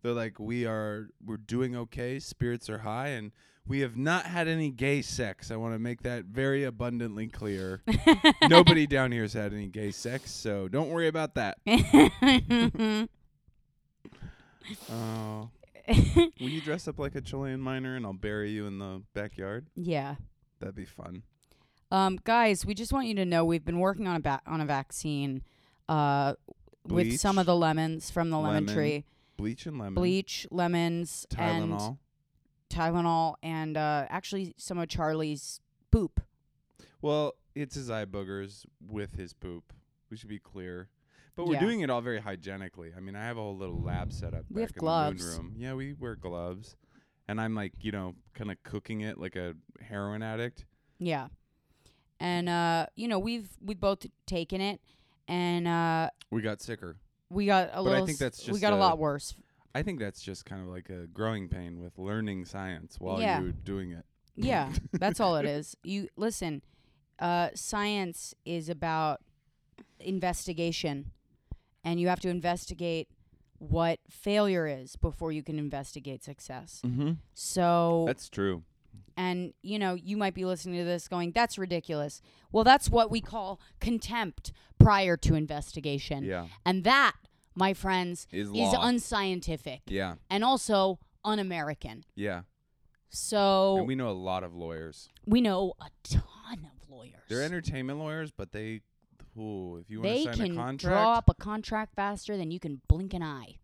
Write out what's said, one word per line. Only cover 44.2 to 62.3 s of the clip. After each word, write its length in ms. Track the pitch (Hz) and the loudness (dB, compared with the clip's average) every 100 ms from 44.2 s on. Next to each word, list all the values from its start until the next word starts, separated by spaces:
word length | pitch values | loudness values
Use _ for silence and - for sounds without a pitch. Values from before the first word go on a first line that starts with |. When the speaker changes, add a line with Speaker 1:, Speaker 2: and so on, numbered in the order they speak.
| - | -8
Speaker 1:
up 100 | 82 - | -8 -8
Speaker 2:
We 100 | 196 | -6
have 80 | 226 | -6
Speaker 1:
back 60 | - | -2
in 80 | |
the 60 | 160 | 0
moon 260 | 165 151 90 | 2 0 -2
Speaker 2:
gloves. 220 | 87 82 | -6 -8
Speaker 1:
room. 160 | 85 107 | -10 -10
Yeah, 180 | 127 | -8
we 180 | 131 135 | -8 -10
wear 220 | 143 123 | -10 -10
gloves. 640 | 101 87 87 87 92 113 - _ _ _ _ - | -8 -8 -6 -8 -8 -14 -20 _ _ _ _ -8
And 140 | 107 | -4
I'm, 140 | 113 | -2
like, 180 | 110 98 - | -4 -6 -6
you 60 | 107 | -6
know, 240 | 101 92 90 _ | -6 -8 -10 _
kinda 200 | - 104 92 | -12 -10 -10
cooking 380 | - 104 - 110 | -10 -12 -8 -8
it 180 | 107 - | -8 -8
like 160 | 90 | -10
a 220 | 92 87 82 _ - | -8 -8 -10 _ -20
heroin 420 | 110 101 101 107 | -12 -6 -6 -6
addict. 420 | 110 110 120 - - _ _ _ | -6 -6 -6 -8 -20 _ _ _
Speaker 2:
Yeah. 300 | 170 151 131 - _ _ _ _ _ _ _ _ | -4 -4 -6 -16 _ _ _ _ _ _ _ _
And, 280 | 175 175 175 | -2 0 0
uh, 380 | 175 170 165 156 | 2 2 2 -2
you 140 | - 233 | -4 -2
know, 100 | 202 | -2
we've, 300 | 208 233 196 - | -2 -4 -8 -14
we've 200 | 196 202 | -10 -2
both 260 | 196 196 - _ - | 0 -2 -6 _ -6
taken 340 | 185 165 190 | -4 -2 -2
it, 200 | 196 202 _ _ _ _ - | -4 -4 _ _ _ _ -4
and, 400 | 175 175 175 175 | -2 2 2 2
uh, 440 | 170 165 160 160 - - | 2 2 2 0 -6 -6
Speaker 1:
We 100 | 113 | -4
got 180 | 107 104 | -2 -6
sicker. 380 | - 113 87 80 _ _ _ | -8 -10 -10 -14 _ _ _
Speaker 2:
we 160 | 180 202 | 0 4
got 220 | 190 180 | 4 4
a 40 | |
Speaker 1:
But 40 | - | 0
I 20 | |
Speaker 2:
little 260 | 190 190 185 | 2 4 2
Speaker 1:
think 100 | 143 | 0
Speaker 2:
s-, 40 | |
Speaker 1:
that's 260 | 131 - - | -2 -4 -4
Speaker 2:
we 60 | |
Speaker 1:
just 80 | 202 | 0
Speaker 2:
got 120 | 208 | 2
a 40 | 202 | 6
Speaker 1:
a 20 | |
Speaker 2:
lot 200 | 190 160 | 4 4
worse. 360 | 156 143 - - _ _ _ | 0 -2 -8 -14 _ _ _
Speaker 1:
I 80 | - | -4
think 160 | 175 160 | -4 -4
that's 240 | 101 - | -6 -8
just 220 | - 95 | -12 -12
kind 180 | - 95 | -10 -12
of 60 | 90 | -10
like 200 | 90 90 | -12 -12
a 180 | 92 85 | -12 -12
growing 400 | 92 110 110 90 | -4 -2 -2 -4
pain 320 | 92 87 87 | -6 -6 -10
with 180 | 87 92 | -12 -10
learning 460 | 95 107 107 | -4 -4 -2